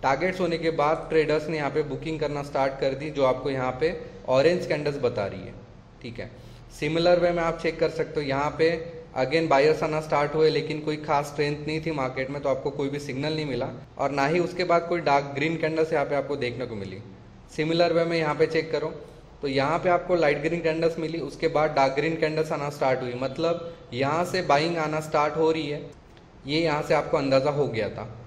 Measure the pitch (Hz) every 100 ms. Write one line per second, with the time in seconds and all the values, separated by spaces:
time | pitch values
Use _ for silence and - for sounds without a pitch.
0 | 135 143 185 180 175 165 165 147 147 156
1 | - 160 151 151 156 160 139 151 143 131
2 | 151 156 151 147 143 143 139 135 139 135
3 | 151 139 131 127 147 131 127 123 160 196
4 | - - - 131 156 180 - 151 147 139
5 | 123 110 98 95 95 - - - - -
6 | 120 117 98 - - - - - 151 165
7 | 170 175 175 175 165 165 165 156 160 -
8 | 151 156 143 135 147 139 160 165 - -
9 | - - 131 160 160 139 151 156 160 156
10 | 156 151 147 156 156 143 - 151 156 151
11 | - 143 143 - 147 147 151 156 160 147
12 | 127 131 131 143 143 131 147 139 139 143
13 | 143 127 151 156 151 120 131 120 - -
14 | 139 139 139 175 170 - 170 170 170 175
15 | 147 143 143 135 156 165 156 160 160 156
16 | 139 143 139 139 123 120 117 107 95 95
17 | - - - - - - 156 165 170 165
18 | 170 170 151 147 160 160 156 147 156 -
19 | - - - - 143 135 139 165 180 175
20 | 180 180 151 147 160 170 160 160 165 165
21 | 156 165 139 - 160 147 151 143 135 139
22 | 156 160 156 156 160 156 143 143 135 131
23 | 123 123 135 165 165 170 - - - 123
24 | 135 160 175 185 160 143 165 170 151 156
25 | 151 151 151 151 160 160 147 147 - -
26 | - - - - 135 151 165 147 156 156
27 | - 156 139 135 147 143 127 113 98 95
28 | 117 -